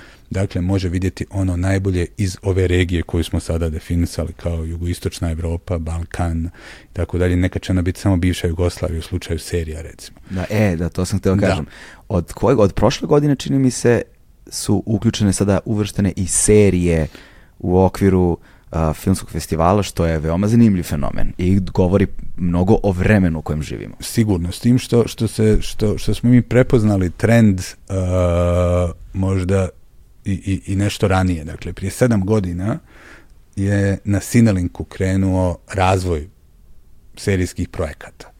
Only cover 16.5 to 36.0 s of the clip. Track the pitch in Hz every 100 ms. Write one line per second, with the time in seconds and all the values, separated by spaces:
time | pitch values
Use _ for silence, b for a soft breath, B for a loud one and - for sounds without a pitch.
16.5 | 104 101 90 87 80 73 B B B B
17.5 | B - 92 95 - 98 92 90 82 b
18.5 | b b 80 80 76 - 90 - 80 -
19.5 | 78 85 104 95 - 82 80 78 85 104
20.5 | 117 113 92 82 76 69 - - - 90
21.5 | 98 90 - 90 98 95 - - - 87
22.5 | 87 92 113 101 90 104 107 90 80 76
23.5 | 76 71 58 50 - - - 110 90 85
24.5 | - 120 123 - 120 143 - 110 - 110
25.5 | 104 - - 107 92 - 107 120 123 -
26.5 | 117 127 127 107 98 90 - 104 117 107
27.5 | 92 - - - 95 92 92 90 85 87
28.5 | 87 87 87 87 82 - 95 95 95 90
29.5 | 98 92 - - - - - 98 95 98
30.5 | 95 - 98 101 - 101 92 92 82 78
31.5 | - 87 - 95 - 127 107 95 110 90
32.5 | 87 104 - - B B B B B -
33.5 | - 98 101 98 95 101 101 - 120 113
34.5 | 92 87 - - - 95 95 95 92 92
35.5 | 85 - - 92 95